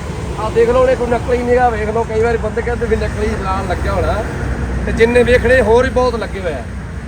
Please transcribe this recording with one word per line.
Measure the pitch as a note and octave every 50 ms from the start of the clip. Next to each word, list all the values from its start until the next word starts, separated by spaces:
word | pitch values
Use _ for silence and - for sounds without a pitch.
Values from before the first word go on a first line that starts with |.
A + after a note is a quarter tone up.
| - - - - - - - -
ਆਹ | G#3+ A3
ਦੇਖ | - A3+ A#3 A3+
ਲਓ, | B3 B3+
ਉਹਨੇ | B3+ C4 B3+
ਕੋਈ | A#3 A#3+
ਨਕਲੀ | A#3 A#3+ A3 - C4 B3 B3
ਨਹੀਂ | A#3+ A#3+ B3
ਗਾ, | B3 B3 B3
ਵੇਖ | A3 G#3+ G#3+ G#3+
ਲਓ। | G#3+ A#3 A3+
ਕਈ | A3+ A3 A3
ਵਾਰੀ | A3+ A#3+ A3+
ਬੰਦੇ | A3 - G#3+ - A#3
ਕਹਿੰਦੇ | - A#3+ A#3 A3+ A#3
ਵੀ | G#3+ A3
ਨਕਲੀ | G#3+ G#3+ G3+ - G#3+ G#3+ A3 A3 F#3+
ਨਾਲ | G3 F#3+ F#3+ G3 F#3+ F3+
ਲੱਗਿਆ | F3 - - G3+
ਹੋਣਾ, | G3 F3 D#3 D#3+ F#3 G#3 A#3 - - - - - - - - - - - -
ਤੇ | G3+
ਜਿੰਨੇ | G#3 A3+ A3+ A#3 A#3+ B3
ਵੇਖਣੇ | A#3 A#3 B3 A#3+ A#3 A#3 B3+ C4
ਹੋਰ | G#3+ G#3 A3+ B3 C4
ਵੀ | C4
ਬਹੁਤ | G#3+ B3 B3+ B3 A#3
ਲੱਗੇ | A3 F#3+ F3 G3 F#3+
ਹੋਏ | F#3 E3+ D#3+
ਆ। | - - - - - - - - - -